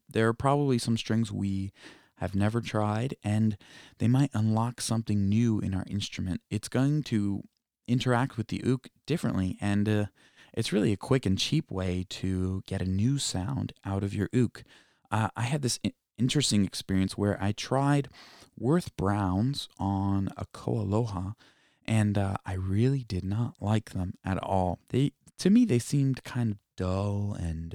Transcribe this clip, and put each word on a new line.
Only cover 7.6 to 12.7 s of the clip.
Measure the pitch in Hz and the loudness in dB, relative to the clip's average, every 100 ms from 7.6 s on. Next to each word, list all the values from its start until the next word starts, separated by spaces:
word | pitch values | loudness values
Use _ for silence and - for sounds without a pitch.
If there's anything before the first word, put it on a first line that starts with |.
| _ _ - | _ _ -2
interact | 123 127 120 135 - | 0 2 2 2 -2
with | 107 | -4
the | - | -2
uke | - 131 - _ - | 0 -2 -4 _ -4
differently, | 160 - 98 92 - | -2 0 0 -2 -2
and, | 101 101 104 | -2 0 2
uh, | 107 101 _ _ _ - | 0 -2 _ _ _ -12
it's | - 110 | -6 -2
really | 190 - | 2 2
a | 98 | 0
quick | - 131 | 2 2
and | 101 95 | 2 0
cheap | - 151 - | 0 0 -2
way | 95 92 90 92 | -4 -2 -2 -4
to | - 95 92 92 92 | -6 -2 0 -2 -4
get | - | -4